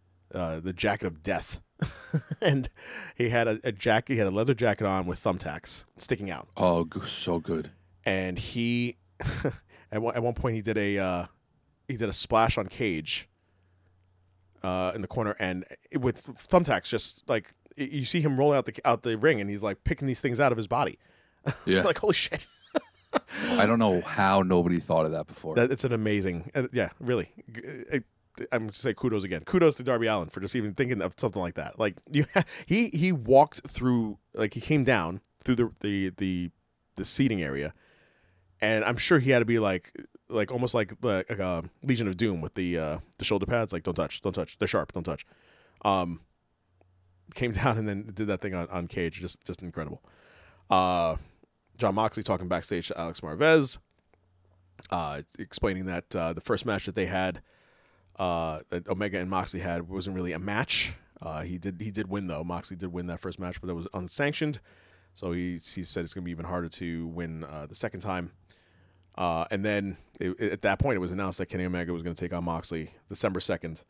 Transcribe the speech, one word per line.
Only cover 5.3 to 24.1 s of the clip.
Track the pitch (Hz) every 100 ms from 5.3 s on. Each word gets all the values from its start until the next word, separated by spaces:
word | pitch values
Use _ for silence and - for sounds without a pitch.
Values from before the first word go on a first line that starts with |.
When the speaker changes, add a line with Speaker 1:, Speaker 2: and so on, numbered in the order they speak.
| 90 76 78 - - - -
Speaker 1:
sticking | - 104 98
out. | 76 - -
Speaker 2:
Oh, | 92 85
g-, | 80 92 -
so | - - 85
good. | - 80 76 - _ _ -
Speaker 1:
And | 95 92 92
he, | - 120 117 120 120 - _ -
<laughs> | - - - - _ - -
at | 110
one, | 117
at | 120
one | 120
point, | 113 127
he | 113
did | 104 107
a, | 101 98
uh, | 95 90 87 _ _ _ _ _ -
he | 117
did | 110
a |
splash | - - 110 113 -
on | 92
Cage, | - 110 80 78 - - _ _ _ _ _ _ _ _ _ _ _ _ _
uh, | 95 92 92
in | 107
the | 92
corner, | 127 104 -
and | 92 92 - - _
it, | 143
with | 123 -
thumbtacks, | - - - 180 156 95
just, | - 113 - - -
like, | 113 - _ _ -
y-, | 135
you | 143
see | 127 175
him | 151 131
roll | 147
out | 139 117
the, | -
out | - 117
the | 120 110
ring, | 147 117
and | 101
he's, | 101
like, | 104 95
picking | - - 135
these | 120
things | 135 120
out | 139
of | 113
his | 101
body. | 117 120 - _ _ _ _
<laughs> | 139 - -
Speaker 2:
Yeah. | 95
Speaker 1:
Like, | 180 -
holy | -
shit. | - - 151 - _ - - - _
<laughs> | _ - - - 240
Speaker 2:
I | 247 104
don't | 117
know | 107 90
how | -